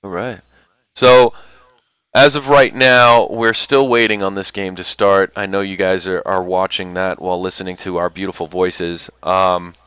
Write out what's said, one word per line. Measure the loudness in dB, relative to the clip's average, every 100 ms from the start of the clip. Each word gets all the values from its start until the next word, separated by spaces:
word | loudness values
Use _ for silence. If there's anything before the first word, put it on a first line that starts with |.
All | -10
right. | -8 -8 -12 _ _ _ _ _
So, | 2 6 6 6 0 -20 _ _ _ _ _ _
as | 2 2
of | 2 2
right | 4 4
now, | 2 2 6 6 4 2
we're | -2 0
still | 0 2 2 2
waiting | 2 2 0
on | -4
this | -4 -8
game | -6 -8 -8
to |
start. | -6 0 2 2 0
I | -4
know | -6 -6
you | -6 -4
guys | -2 -2 -2
are, | -6
are | -4 -4
watching | -2 -4 -4 -6 -8
that | -6 -6 -6
while | -6 -6
listening | -6 -8 -10 -10
to | -8 -4
our | -4
beautiful | -6 -10 -10 -10
voices. | -4 -4 -2 -8 -8 -12 _
Um | -2 0 0 -2 -6 -20